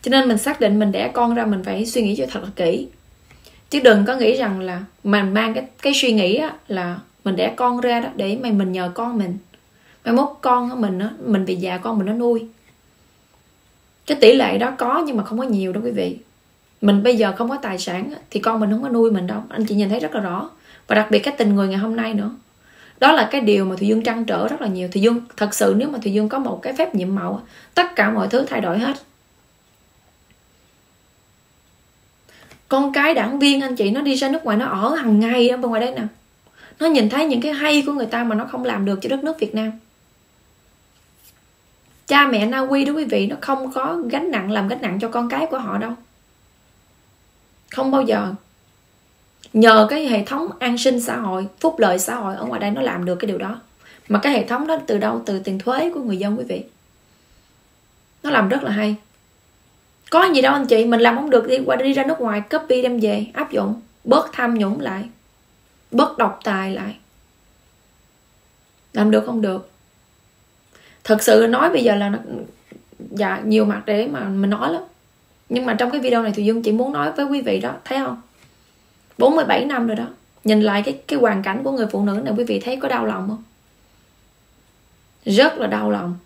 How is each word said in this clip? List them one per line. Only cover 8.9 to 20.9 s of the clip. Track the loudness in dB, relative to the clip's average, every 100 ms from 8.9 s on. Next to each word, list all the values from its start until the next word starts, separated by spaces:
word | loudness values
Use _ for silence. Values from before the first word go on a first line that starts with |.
con | -6 -4 -4
mình. | -4 -6 -12 _ _ _ _ _
Mai | 0
mốt | 2 2 -2
con | 0 2 0
á, | -2
mình | -2 -2
á, | -4 -6
mình | -2 0
bị | 0 -4
già | -4 -6
con | -4 -2
mình | -2
nó |
nuôi. | 0 0 0 -4 _ _ _ _ _ _ _ _ _ _ _ _ _ _ _ -6
Cái | 6
tỷ | 8
lệ | 8 4 0
đó | -2 -2
có | -2 0 0
nhưng | -2
mà |
không | -4 -4
có |
nhiều | -2 -2 -2
đâu | -4
quý | -4
vị. | -4 -4 -6 -16 _ _ _ _ _
Mình | 2 4
bây | 4 4
giờ | 2 0
không | -4
có | -4
tài | -6 -6
sản | -6 -6 -6
á, | -10 -8
thì | -2
con | -2 0
mình | 0
không | 0
có | 0
nuôi | 2 2
mình | 2 -2
đâu. | -6 -8
Anh | -4 -2
chị |
nhìn | 0 0
thấy | 0
rất | -2
là | -4
rõ. | -4 -6 -8 -16 -20 -20
Và | 0